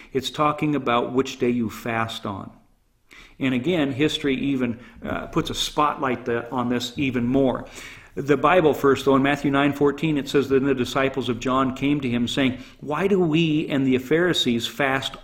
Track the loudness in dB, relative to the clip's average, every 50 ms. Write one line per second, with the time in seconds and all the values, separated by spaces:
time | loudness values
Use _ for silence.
0 | -20 -4 -4 -4 -4 -4 -4 -2 -2 0 0 0 -2 -2 -2 0 0 0 0 0
1 | 0 0 0 -2 -2 -2 -4 -2 -2 0 0 0 -2 -4 -6 -8 -8 -4 -4 -4
2 | -4 -4 -6 -10 -10 -8 -8 -8 -12 -14 -18 -20 _ _ _ _ _ _ _ _
3 | _ _ -20 -20 -20 -20 -10 -4 -2 -2 -2 0 0 0 0 0 0 -2 0 0
4 | 0 0 0 -2 -2 -2 -2 0 -2 -2 0 0 -2 -2 -4 -8 -12 -20 -20 -14
5 | -8 -8 -6 -6 -8 -4 -2 -2 -2 -2 -4 -6 -6 -4 0 0 0 0 0 -2
6 | -2 -2 -2 -2 -2 -4 -4 -4 -4 -4 -4 -4 -2 0 -2 -2 -4 -6 -4 -4
7 | -2 -2 0 0 0 2 2 4 4 2 0 -2 -6 -10 -16 -18 -18 -18 -18 -20
8 | -20 -14 -10 -8 0 0 2 4 4 4 4 6 6 4 2 4 4 4 4 4
9 | 4 4 4 4 4 2 0 0 0 0 2 2 2 2 2 2 2 2 2 0
10 | -2 0 0 0 -2 0 0 0 2 4 2 2 4 2 2 0 0 -2 0 0
11 | 0 0 0 -2 -2 -2 -4 -2 -2 0 2 2 2 0 -2 -2 0 0 0 0
12 | 0 -2 0 0 -2 -2 0 0 0 0 0 -2 -12 -18 -18 -14 -8 -6 -4 -2
13 | 0 2 2 4 2 2 4 2 2 2 2 0 0 0 0 0 2 2 2 0
14 | 2 2 2 2 4 2 2 2 2 0 0 0 -2 -4 -4 -2 -2 0 0 -2
15 | -4 -6 -10 -10